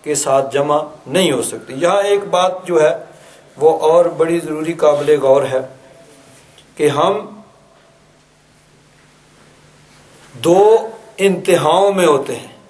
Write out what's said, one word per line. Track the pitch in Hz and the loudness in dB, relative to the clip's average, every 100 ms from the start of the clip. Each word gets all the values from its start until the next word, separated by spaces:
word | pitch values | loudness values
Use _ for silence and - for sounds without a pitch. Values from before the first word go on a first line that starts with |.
के | 143 147 | -4 -4
साथ | 139 135 131 | 0 -2 -2
जमा | 139 147 151 147 - - | -4 0 -2 -4 -14 -6
नहीं | 135 - | -2 0
हो | 127 | -2
सकती। | 113 - - 131 | -4 -10 -14 -4
यहाँ | 175 202 202 | 0 0 0
एक | 202 196 | -2 0
बात | 180 185 185 170 | 0 0 -4 -2
जो | 165 | 2
है | 151 - - - - - - - | 2 0 -10 -20 -20 -20 -20 0
वो | 156 160 | 2 2
और | 156 165 170 | 2 4 2
बड़ी | 151 165 170 | 0 -2 -2
ज़रूरी, | 160 151 156 165 | -4 -6 -6 0
काबिल | 156 143 147 147 | 0 2 2 2
गौर | 131 139 131 | 4 2 2
है | 127 - - - - - - - - - - _ - | -4 -6 -16 -20 -20 -20 -20 -20 -20 -20 -20 _ -2
कि | 147 | -2
हम | 139 175 208 - - - _ _ _ _ _ _ _ _ _ _ _ _ _ _ _ _ _ _ _ - _ _ _ _ - - - - 120 | 0 0 -2 -8 -20 -20 _ _ _ _ _ _ _ _ _ _ _ _ _ _ _ _ _ _ _ -20 _ _ _ _ -20 -20 -20 -20 -4
दो | 151 180 208 226 - - - - | 2 4 6 4 0 -16 -20 -2
इंतहाओं | 196 180 - 170 151 175 202 | -2 0 0 0 2 2 2
में | 190 170 | 2 2
होते | 139 131 | 2 -2
हैं। | 120 - - | -10 -12 -20